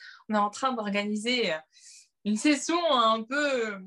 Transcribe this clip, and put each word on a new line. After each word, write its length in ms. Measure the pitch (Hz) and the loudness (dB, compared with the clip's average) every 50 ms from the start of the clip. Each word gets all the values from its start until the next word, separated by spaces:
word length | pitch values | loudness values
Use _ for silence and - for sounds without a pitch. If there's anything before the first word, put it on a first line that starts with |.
| - - - - _ | -20 -20 -20 -16 _
on 60 | - 214 | -2 0
est 60 | 208 | 0
en 100 | 202 208 | 0 0
train 240 | - - 269 262 247 | -2 -2 -2 -2 -2
d'organiser, 800 | 233 208 202 196 202 202 208 214 208 208 233 254 247 220 180 156 | -2 -4 -2 -2 -2 -2 -2 -2 -4 -2 -2 0 0 0 0 -2
euh, 40 | 156 - _ _ _ - - - - - _ _ _ - | -4 -8 _ _ _ -20 -20 -20 -20 -20 _ _ _ -4
une 100 | 208 214 | -2 0
session 440 | 214 - 302 294 269 - - 330 349 339 320 | 2 4 2 2 2 0 0 0 2 2 4
un 300 | 277 240 226 220 220 226 | 4 4 4 4 2 2
peu, 140 | 220 226 262 294 294 285 269 247 226 220 202 | -2 -4 -2 0 0 0 0 0 -2 -4 -6
euh, 40 | 190 190 | -8 -12